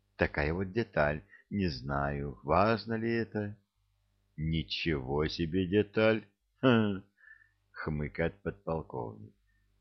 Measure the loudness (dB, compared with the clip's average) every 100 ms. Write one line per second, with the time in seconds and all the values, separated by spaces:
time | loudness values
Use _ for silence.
0 | _ 0 0 2 0 0 -2 -4 -2 2
1 | 2 0 -8 -20 _ -2 -2 -2 -4 -2
2 | -2 -2 -6 -8 0 4 4 2 -2 -4
3 | 0 -2 -2 -4 -6 -8 _ _ _ _
4 | _ _ _ -6 -2 -2 -2 -4 -2 -2
5 | -2 0 0 0 -2 0 2 2 2 2
6 | 4 2 -2 _ _ _ 4 6 4 -2
7 | -8 _ -20 -20 _ _ _ -10 -6 -4
8 | -4 -2 -4 -4 -8 -8 -6 -6 -6 -10
9 | -10 -12 -18 _ _ _ _ _